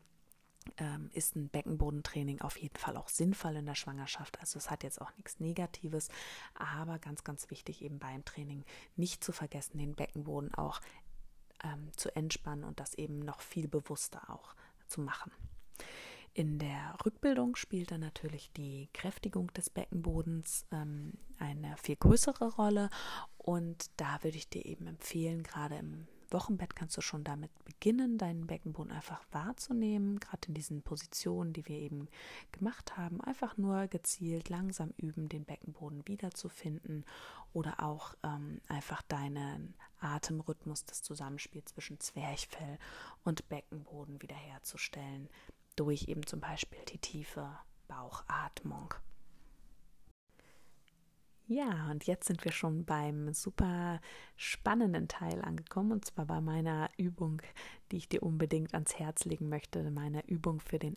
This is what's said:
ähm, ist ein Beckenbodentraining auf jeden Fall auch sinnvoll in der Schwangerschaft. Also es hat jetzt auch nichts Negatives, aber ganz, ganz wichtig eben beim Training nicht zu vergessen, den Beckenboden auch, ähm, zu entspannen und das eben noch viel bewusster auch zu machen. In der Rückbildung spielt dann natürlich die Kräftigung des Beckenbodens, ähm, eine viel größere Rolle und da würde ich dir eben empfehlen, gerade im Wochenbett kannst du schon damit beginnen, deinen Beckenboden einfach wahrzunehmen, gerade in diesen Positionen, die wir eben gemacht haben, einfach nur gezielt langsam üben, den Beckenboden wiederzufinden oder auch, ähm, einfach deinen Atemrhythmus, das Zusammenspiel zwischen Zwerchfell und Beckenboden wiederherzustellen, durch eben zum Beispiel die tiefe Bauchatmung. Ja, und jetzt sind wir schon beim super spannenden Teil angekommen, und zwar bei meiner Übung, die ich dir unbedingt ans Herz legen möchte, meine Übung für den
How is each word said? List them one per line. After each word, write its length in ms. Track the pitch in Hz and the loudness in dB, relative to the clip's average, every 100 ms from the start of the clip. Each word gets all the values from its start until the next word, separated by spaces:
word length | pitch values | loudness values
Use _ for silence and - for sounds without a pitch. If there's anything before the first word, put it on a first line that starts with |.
| - - - - _ - - - | -14 -20 -20 -20 _ -18 -12 -4
ähm, 320 | 151 147 151 | -4 -4 -4
ist 240 | - - 160 | 0 0 2
ein 120 | 143 | 0
Beckenbodentraining 920 | 147 147 156 147 147 - 147 143 139 | 0 0 2 4 2 -2 0 0 -2
auf 180 | 143 - | -4 -4
jeden 180 | 147 - | -6 -4
Fall 200 | - - | -4 -4
auch 120 | - | -2
sinnvoll 480 | - 170 202 165 151 | 2 4 4 0 -2
in 100 | 147 | -2
der 100 | 143 | -4
Schwangerschaft. 640 | - 139 135 - 143 - | -4 -4 -4 -6 -6 -6
Also 180 | - 147 | -4 -4
es 120 | - | -4
hat 120 | 151 | -4
jetzt 180 | 139 - | -4 -6
auch 140 | - - | -8 -12
nichts 220 | - - | -10 -4
Negatives, 680 | 160 170 175 - 156 156 - - - - - | -2 0 -2 -2 -2 -2 -2 -6 -10 -10 -10
aber 440 | - 151 147 160 160 | -6 -4 -2 -2 -4
ganz, 240 | 151 147 | -6 -8
ganz 280 | - 143 - | -6 -6 -6
wichtig 320 | 139 - 147 | -10 -10 -8
eben 160 | 143 139 | -6 -6
beim 260 | 131 135 | -6 -8
Training 400 | - - 147 143 - - - - | -8 -8 -6 -6 -8 -14 -6 0
nicht 260 | 175 - | 0 0
zu 100 | - | -4
vergessen, 460 | - 147 143 - 151 | -2 -4 -4 -4 -2
den 160 | 147 | -2
Beckenboden 580 | 147 143 156 147 143 143 | 0 -2 -2 -4 -2 -2
auch, 260 | - 147 - - - - - - - - - | 0 0 -2 -8 -14 -12 -10 -10 -12 -20 -8
ähm, 280 | 160 147 151 - | -6 -6 -6 -4
zu 180 | - | -2
entspannen 500 | 156 156 - - 143 | 2 2 0 -2 -4
und 160 | 151 147 | -6 -6
das 140 | 143 | -6
eben 260 | - 151 147 | -4 -2 -2
noch 200 | 147 143 | -4 -6
viel 280 | - 175 151 | -6 -2 2
bewusster 600 | 147 - 147 - - - | 2 2 -2 -4 -6 -10
auch 260 | - - - - - - | -10 -12 -18 -20 -16 -8
zu 120 | - | -4
machen. 320 | 139 - - - - - - - - - - - - | -2 -4 -6 -10 -10 -8 -10 -10 -10 -10 -12 -14 -6
In 240 | - 156 151 | 0 2 2
der 400 | 147 139 - - | 0 -2 -4 0
Rückbildung 540 | 220 - 285 254 247 247 | 0 4 6 6 4 2
spielt 360 | - 185 175 | 0 -2 0
dann 100 | 160 | -2
natürlich 500 | 156 - 156 147 - | -4 -4 -4 -6 -8
die 380 | - 143 139 143 | -8 -6 -6 -8
Kräftigung 580 | - 185 - 202 185 180 | -4 -4 -2 0 0 0
des 160 | - - | 0 -2
Beckenbodens, 960 | - - 180 165 160 165 165 - - - | -2 -2 0 4 2 2 0 0 -2 -2
ähm, 440 | 156 151 147 151 - - - | -2 -2 -4 -6 -8 -10 -4
eine 400 | 147 147 151 151 | -4 -2 -4 -4
viel 180 | - 147 | 0 12
größere 600 | - 233 - 269 226 - | 12 12 12 4 4 6
Rolle 340 | 208 202 202 - - - - - | 8 8 4 0 -4 -6 -8 -4
und 520 | - 175 170 165 - - | 2 4 2 -2 -6 -2
da 260 | 175 - | 0 2
würde 140 | 160 156 | 2 0
ich 140 | - | -4
dir 160 | - - | -4 -4
eben 200 | 160 165 | -4 -6
empfehlen, 580 | 160 - 165 165 165 | -6 -2 2 2 2
gerade 320 | 160 - 147 147 | -2 -2 -2 -2
im 320 | 156 156 160 - - | -4 -6 -10 -14 0
Wochenbett 460 | 180 - 190 180 - | 0 2 2 0 -2
kannst 200 | 156 - | -4 -2
du 40 | |
schon 240 | - 151 | -2 -2
damit 280 | 147 143 156 - | -2 -4 -6 -10
beginnen, 540 | - - 208 247 254 226 | -16 2 6 8 6 4
deinen 300 | 180 165 165 | 2 0 -2
Beckenboden 440 | 160 160 156 156 | -2 -4 -4 -4
einfach 300 | 151 - 160 - | -6 -6 -8 -6
wahrzunehmen, 880 | 147 180 254 - 233 220 208 202 202 | -4 -2 -4 0 4 4 4 4 2
gerade 280 | - - - | -2 -6 -4
in 60 | |
diesen 280 | 156 - 147 | -4 -2 -4
Positionen, 680 | - 151 - - 180 175 170 | -2 -6 -4 -2 0 0 0
die 140 | 160 151 | -2 -4
wir 100 | 151 | -4
eben 300 | 147 143 143 - - - - | -4 -4 -6 -10 -14 -14 -10
gemacht 440 | - 202 - - - | -2 0 0 -8 -4
haben, 240 | 175 175 | -2 -2
einfach 360 | - 269 233 - | -2 0 0 2
nur 300 | 196 190 190 | 4 4 2
gezielt 640 | 175 - - 170 165 - | 0 0 0 0 0 0
langsam 440 | 175 190 185 160 - | 0 0 0 -2 -2
üben, 320 | 156 156 156 | -4 -2 -2
den 160 | 151 | -4
Beckenboden 640 | 151 151 - 151 147 147 147 | -6 -8 -10 -10 -8 -8 -6
wiederzufinden 1000 | 202 185 - 175 - 160 151 - 151 - - - - - | -4 -4 -4 -8 -6 -4 -4 -4 -6 -6 -12 -14 -14 -6
oder 300 | 165 156 - | -2 -2 0
auch, 320 | 151 151 - - | -2 -2 -6 -4
ähm, 360 | 156 147 147 156 - | -2 -2 -4 -6 -4
einfach 340 | 147 - 147 | -2 -2 -4
deinen 720 | - 147 143 143 139 147 160 - - - | 0 0 0 -2 -4 -4 -8 -12 -18 -4
Atemrhythmus, 840 | 147 151 - 160 156 151 156 147 | -2 0 0 -2 -2 -4 -4 -6
das 180 | - - | -6 -6
Zusammenspiel 640 | - 147 139 143 - 156 | -6 -6 -6 -6 -8 -10
zwischen 360 | - - - 147 | -12 -10 -8 -6
Zwerchfell 760 | - 143 139 143 - - 147 147 - - - - | -6 -4 -4 -4 -6 -6 -8 -8 -10 -12 -14 -2
und 260 | 180 160 - | 0 0 0
Beckenboden 720 | 147 - 156 147 147 143 143 | -8 -6 -10 -10 -12 -10 -10
wiederherzustellen, 1120 | 143 139 147 135 - 156 - 147 139 139 143 - - - - - | -10 -12 -12 -12 -10 -6 -4 -4 -8 -8 -10 -14 -18 -18 -6 0
durch 320 | 147 147 - | 4 4 2
eben 180 | 160 147 | -2 -2
zum 140 | 156 | -4
Beispiel 400 | - 151 - - - | -4 -4 -4 -6 -10
die 100 | 156 | -8
tiefe 580 | - 156 151 - 143 147 - - - | -6 -6 -6 -6 -6 -8 -14 -18 -12
Bauchatmung. 1080 | 131 123 - - 143 143 - 151 139 - - - - - - - - - - - - - - _ - - - - - - - - - - - - | -10 -8 -8 -2 -2 -2 -4 -6 -6 -6 -6 -6 -6 -10 -14 -18 -18 -18 -18 -18 -18 -20 -20 _ -20 -20 -20 -18 -18 -20 -20 -20 -20 -20 -10 0
Ja, 400 | 247 269 165 156 | 2 4 2 2
und 120 | 151 - | 0 2
jetzt 180 | 180 - | 2 4
sind 180 | 170 | 2
wir 60 | 165 | 2
schon 340 | - 160 160 | 2 2 2
beim 480 | 165 151 147 147 151 | 2 2 2 0 0
super 680 | 147 190 - 190 175 175 165 - - - | 0 0 4 4 4 0 0 -4 -14 -14
spannenden 720 | - - - 214 226 214 165 160 | -6 -4 2 4 6 6 4 2
Teil 360 | - 170 165 | 0 0 0
angekommen, 500 | - 165 160 196 208 | 0 -2 -2 2 4
und 120 | 214 | 4
zwar 220 | - - 151 | 0 -2 2
bei 140 | 160 | 2
meiner 500 | 160 160 160 156 156 - | 4 4 4 4 2 2
Übung, 440 | 180 175 165 156 - - - - - | 0 2 0 0 -4 -12 -12 -12 -4
die 60 | 165 | -4
ich 100 | - | 2
dir 160 | 185 | 2
unbedingt 500 | - 160 156 160 160 | 4 4 4 4 2
ans 240 | 160 151 - | 0 0 0
Herz 260 | 156 - | 0 0
legen 240 | 170 156 151 | 0 2 2
möchte, 400 | 151 - 170 151 | 0 0 0 2
meine 340 | 147 147 151 - | 2 2 0 2
Übung 320 | 170 165 156 | 2 4 2
für 220 | - 156 | 2 2
den 160 | 151 | 2